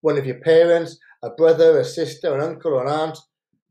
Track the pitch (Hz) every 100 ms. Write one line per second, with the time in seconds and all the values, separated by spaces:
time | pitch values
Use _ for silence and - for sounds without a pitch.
0 | 156 143 135 123 165 165 170 170 165 -
1 | _ _ 117 - 160 160 165 151 - -
2 | 156 - 175 139 160 165 165 131 131 156
3 | 160 156 _ _ _ _ _